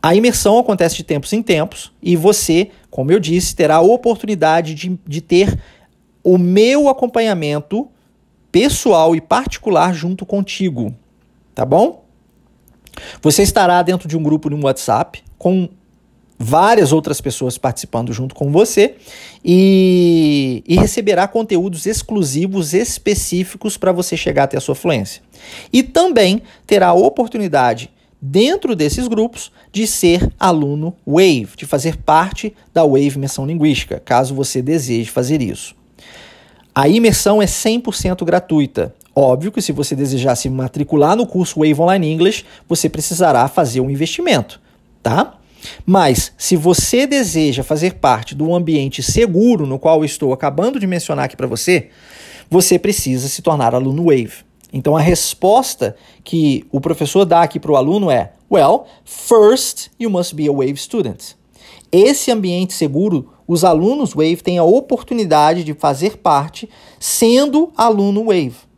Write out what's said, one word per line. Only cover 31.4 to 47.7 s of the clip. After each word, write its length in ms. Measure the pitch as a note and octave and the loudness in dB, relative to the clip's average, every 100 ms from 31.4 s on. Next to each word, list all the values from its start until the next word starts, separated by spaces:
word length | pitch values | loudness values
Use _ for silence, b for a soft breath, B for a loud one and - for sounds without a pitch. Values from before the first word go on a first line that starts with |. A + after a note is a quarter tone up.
| G2+ - | -4 -14
de 80 | - | -6
fazer 320 | D3 D3+ D#3 | -4 -4 -6
parte 560 | - D#3 F#3+ - G#3+ b b | 0 2 2 -6 -10 b b
da 100 | - | 0
Wave 320 | D#3 C3+ C#3+ C#3 | 2 2 0 -2
Imersão 300 | C#3 - C#3 | -8 -6 -6
Linguística, 540 | E3 D3+ C3 - - | -2 0 -2 -4 -12
caso 340 | - B2 C3 | -2 0 0
você 280 | C3+ C3 C3 | -4 -6 -4
deseje 480 | B2+ E3 C3 A#2 A2+ | -4 -4 -2 -6 -4
fazer 320 | - B2+ D3+ | -4 -2 -2
isso. 340 | A2+ - - _ _ _ B B B B B B B | -4 -8 -16 _ _ _ B B B B B B B
A 140 | - C#3 | 0 2
imersão 540 | G#3+ A#3 D#3 - G#3+ | 4 4 2 2 2
é 60 | G3 | 0
cem 320 | - A3 A#3 | -2 -2 -2
por 160 | A#3+ - | -4 -6
cento 280 | F#3+ F#3 | -4 -4
gratuita. 720 | E3+ F3 F3+ D#3 C#3 - E2+ _ _ - | 0 -2 0 -2 0 -4 -6 _ _ 0
Óbvio 300 | C3+ B2+ F3 | 2 2 -2
que 100 | A#3+ | -6
se 120 | - | -6
você 240 | C#3+ C#3+ C#3 | -4 -4 -4
desejar 360 | C#3 C3 C3 A#2+ | -4 -2 -2 -2
se 120 | C3+ | -4
matricular 640 | C3 B2+ - C#3+ D3+ D3 | -6 -6 -6 -2 2 2
no 140 | G#3+ A#3+ | 2 0
curso 320 | F#3 F3+ - | -2 -4 0
Wave 220 | D#3 D3 | 0 2
Online 280 | E3+ G3 D#3 | 2 2 0
English, 360 | D#3+ F3+ - B B B | 0 0 -2 B B B
você 180 | E3+ D#3 | -4 -4
precisará 600 | D#3 D3+ E3+ F3 B2+ C3+ | -4 -8 0 2 2 0
fazer 320 | - C#3+ B2 | 0 -2 -2
um 80 | C3 | -4
investimento, 720 | C#3 E3 - F4 E3+ G#2+ - b b _ _ | -4 -6 -4 -2 -2 -2 -14 b b _ _
tá? 340 | A2+ C#3 C#4+ - B B B B - | -4 -2 -2 -8 B B B B 0
Mas, 460 | F#3+ D#3 B2 - _ | 2 4 0 -2 _
se 180 | - F3+ | -2 0
você 500 | E3 F3 - A#3+ C#4 | 2 0 0 0 0
deseja 560 | C#4 G#3 D#3+ D#3 B2+ | 0 -2 0 -2 -2
fazer 340 | C3 | -4